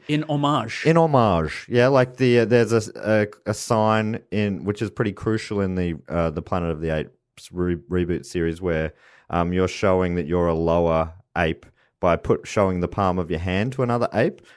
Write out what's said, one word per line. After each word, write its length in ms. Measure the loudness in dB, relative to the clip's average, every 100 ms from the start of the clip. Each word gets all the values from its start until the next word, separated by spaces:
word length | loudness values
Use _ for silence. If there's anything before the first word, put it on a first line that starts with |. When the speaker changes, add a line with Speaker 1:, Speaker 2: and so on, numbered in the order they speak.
| -4
Speaker 1:
In 160 | -4 -2
homage. 560 | -2 0 0 -4 -2 2
Speaker 2:
In 120 | 4
homage, 720 | 4 4 4 2 0 -6 -2
yeah. 180 | 2 4
Like 300 | 4 2 2
the, 220 | 4 4
uh, 60 | 6
there's 280 | 4 4
a, 540 | 2 0 -8 0 2 0 -4 -8
a, 60 |
a 20 |
sign 640 | -8 -2 2 2 2 0 -6 -6
in, 320 | -2 -2 -2 -4
which 160 | -4
is 80 | -6
pretty 240 | -4 -4
crucial 480 | -4 -4 -4 -4 -4
in 140 | -2 -2
the, 200 | -2 -4 -6
uh, 220 | -2 -2
the 100 | -4
Planet 300 | -4 -4 -2
of 100 | -4
the 80 | -2 -4
Apes 560 | -4 _ _ -20 -14
re-, 240 | -4 -2 -2
reboot 500 | -2 -2 0 -4 -4
series 360 | -4 -2 -2
where, 320 | -2 -2 -4 -8 _ _ _
um, 240 | -2 0
you're 140 | 0 -2
showing 480 | 0 2 2 2 -2
that 120 | -2
you're 200 | 0 0
a 60 |
lower 600 | 0 0 2 2 0 -2 -8 _ -2
ape 280 | -2 -4 -12 _ _ _
by 180 | 0 0
put, 280 | 0 -2 0
showing 360 | 0 0 0
the 60 | -4
palm 280 | 0 0 0
of 140 | -4
your 80 | -4
hand 320 | -2 -2 -2
to 100 | -2
another 280 | -2 0 -2
ape, 280 | 0 -2 -4 -20